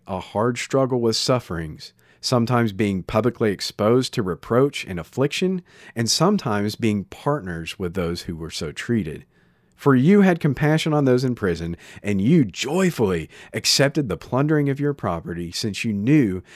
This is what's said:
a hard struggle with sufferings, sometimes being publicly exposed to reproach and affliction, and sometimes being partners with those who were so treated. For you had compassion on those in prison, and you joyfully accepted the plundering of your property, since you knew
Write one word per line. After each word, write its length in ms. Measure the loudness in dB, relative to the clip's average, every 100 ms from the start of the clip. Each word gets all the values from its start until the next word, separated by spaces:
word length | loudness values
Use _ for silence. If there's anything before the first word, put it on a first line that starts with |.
| -8
a 140 | -8
hard 380 | -4 -2 0 -2
struggle 420 | -2 0 2 2
with 160 | 0 0
sufferings, 760 | 0 0 -2 -8 -8 -10 -18 _ _ _
sometimes 520 | -2 0 2 2 0
being 300 | 0 0 0
publicly 480 | 0 0 0 0 -2
exposed 640 | -2 -6 -2 2 2 0
to 80 | -4
reproach 640 | -4 -6 0 2 2 -2
and 160 | -10 -10
affliction, 640 | -8 -2 -2 0 -2 -2 -8 -20 -14 -4
and 120 | -2
sometimes 680 | 2 2 2 0 -2 -2 0
being 260 | 0 0
partners 800 | -4 -6 -4 -4 -4 -8 -8 -8
with 140 | -6
those 280 | -4 -4 -4
who 140 | -8 -10
were 120 | -10
so 220 | -8 -10
treated. 560 | -8 -2 -2 -2 -8 -16 _ _ _ _ _
For 180 | 4
you 280 | 6 6 6
had 180 | 6 4
compassion 540 | 0 0 2 2 2
on 100 | 2
those 180 | 4 2
in 120 | 2
prison, 420 | 0 -2 -2 -4 -8 -14 -12
and 160 | -4 0
you 280 | 4 4 2
joyfully 800 | -2 -4 0 0 2 0 0 -6 -16 -10
accepted 560 | -6 0 2 2 2 -2
the 80 | -4
plundering 540 | -2 0 2 2 0
of 100 | 0
your 140 | -2
property, 580 | -2 -4 -4 -6 -8 -8
since 320 | -4 -4 -4
you 80 | -4
knew 500 | -2 2 4 4 -2 -10